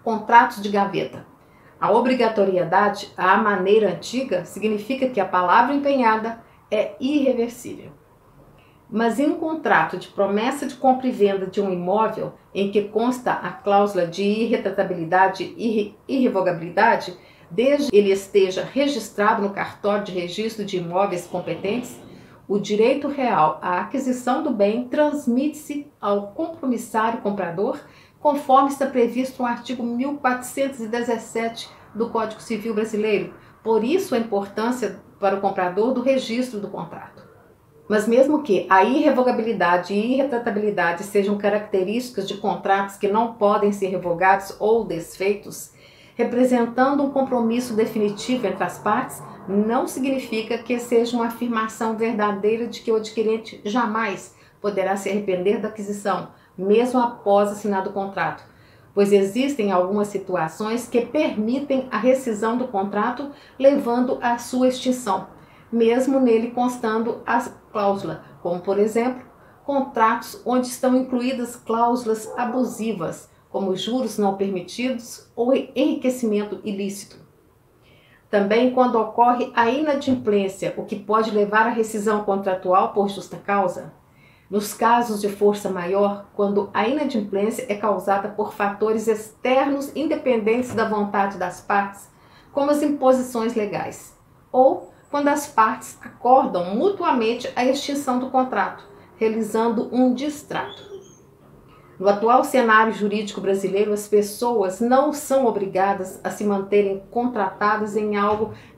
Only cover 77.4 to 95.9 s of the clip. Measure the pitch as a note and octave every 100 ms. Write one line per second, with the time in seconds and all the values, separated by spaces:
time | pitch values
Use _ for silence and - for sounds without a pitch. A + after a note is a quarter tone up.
77.4 | _ _ _ _ _ _ _ _ _ G#3
78.4 | G3 A3 B3 B3+ B3+ A3+ G#3+ - A#3+ A#3+
79.4 | A#3+ - B3+ C#4 D4+ C#4 C4+ B3+ A3 G3+
80.4 | F#3+ - E3+ - F#3 G3+ - A3 A3 G#3
81.4 | G3+ G#3+ A3+ A3+ A3 G#3+ G3+ G#3 G#3 G3
82.4 | G3 F#3 F#3 F#3 A3+ G#3+ G3+ F#3+ - F3
83.4 | - G3+ F3+ - D#3 - _ _ _ _
84.4 | - G3+ G3+ - A#3 A#3+ A3+ G#3 G3+ G3+
85.4 | G#3 G3+ F#3+ F#3 F3 G3 G3+ G3+ - -
86.4 | G3+ G3+ G3+ F#3+ G#3+ D4 C#4 A3+ G3+ G3
87.4 | G#3 A#3+ - G3+ A3 F#3+ F#3+ G3 G3+ -
88.4 | G#3 - G3+ G3+ G#3+ A3 G#3+ G#3+ - -
89.4 | B3 C4 C#4+ C#4 C#4 - D#4 D4+ C4+ A#3
90.4 | G#3 A#3 B3 G#3 G#3 G#3 G3+ G#3 G3 F#3+
91.4 | F3+ - - G3+ G3+ - - _ _ -
92.4 | - - C#4+ D4 D4 D4 C4 C4 B3+ A#3
93.4 | A3 A#3 G3+ E3 D#3 - - - _ _
94.4 | _ B3+ C4 F4+ - - _ C#4+ C#4+ D4
95.4 | D4 - A3 B3 -